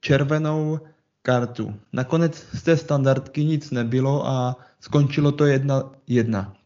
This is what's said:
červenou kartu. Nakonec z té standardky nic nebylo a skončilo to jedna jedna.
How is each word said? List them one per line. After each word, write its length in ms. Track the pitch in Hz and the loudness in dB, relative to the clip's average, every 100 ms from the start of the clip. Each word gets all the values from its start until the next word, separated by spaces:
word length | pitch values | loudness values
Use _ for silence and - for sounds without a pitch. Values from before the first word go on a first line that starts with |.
červenou 760 | - 139 139 151 156 156 151 156 156 _ _ _ | 2 2 2 -2 -2 -2 -2 -4 -8 _ _ _
kartu. 520 | - 123 120 120 104 104 _ | 0 0 0 -6 -8 -8 _
Nakonec 420 | - 131 165 165 160 | -6 -2 0 0 -2
z 280 | - - | -12 -6
té 140 | - 160 | 0 0
standardky 680 | - 147 135 135 - - 151 | 2 0 2 0 -2 -2 0
nic 260 | 156 147 | -2 -4
nebylo 560 | 123 117 127 135 143 123 | -4 -2 0 0 0 -2
a 280 | 135 123 127 - _ | -2 -2 -6 -14 _
skončilo 520 | - 147 143 143 147 | 0 2 2 2 0
to 140 | 147 147 | 2 2
jedna 460 | 135 139 135 - - - | 2 2 -2 -2 -14 0
jedna. 480 | 120 113 107 98 - | 0 2 -2 -4 -12